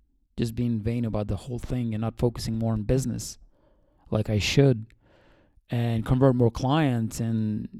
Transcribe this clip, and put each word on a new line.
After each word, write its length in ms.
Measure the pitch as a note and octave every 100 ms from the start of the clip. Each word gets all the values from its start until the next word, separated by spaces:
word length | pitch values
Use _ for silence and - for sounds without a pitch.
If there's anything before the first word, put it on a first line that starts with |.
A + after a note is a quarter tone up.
| _ _ _ -
just 180 | A#2 A2+
being 240 | A#2+ A2+
vain 240 | G#2 A#2+
about 240 | A#2 G#2+ G#2
the 80 | G2+
whole 240 | - A#2+
thing 340 | - B2+ A#2
and 80 | G#2+
not 160 | A2+ A2+
focusing 400 | B2 A#2 - A2+
more 140 | A2+
on 120 | A2
business 540 | G#2 C3 C3 A#2 - - - _ _ _ _ _ _
like 200 | A2 G#2+
I 100 | G#2+
should, 460 | - - C#3 A#2 A2 - _ _ _ _ _ _ _
and 360 | A#2+ A#2 A2+ A2
convert 320 | B2+ C3+ B2
more 120 | A#2+
clients 680 | - B2+ D3+ D3 A#2+ A2+ -
and 480 | A2+ A2+ G#2+ G#2+ A2+